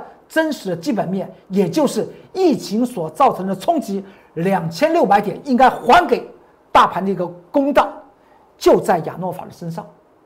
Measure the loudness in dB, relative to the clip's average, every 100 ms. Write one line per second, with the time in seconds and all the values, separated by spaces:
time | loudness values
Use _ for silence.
0 | -4 -20 _ -2 -2 -4 -6 -6 -4 -4
1 | -2 -4 -8 -14 _ -2 0 0 0 -2
2 | -6 -10 -12 0 2 2 -2 -4 -2 -4
3 | -10 2 2 2 -6 -4 -2 -2 -2 -8
4 | -8 -20 _ -4 -2 0 -2 -2 0 2
5 | 2 0 -2 -8 -2 4 4 4 4 4
6 | 4 -2 -4 -20 _ _ _ 4 4 2
7 | -4 -4 -6 -8 -4 0 2 2 2 -4
8 | -20 _ _ _ _ _ 4 4 4 -2
9 | -2 -8 -8 -8 -14 -12 -10 -10 -14 _
10 | _ _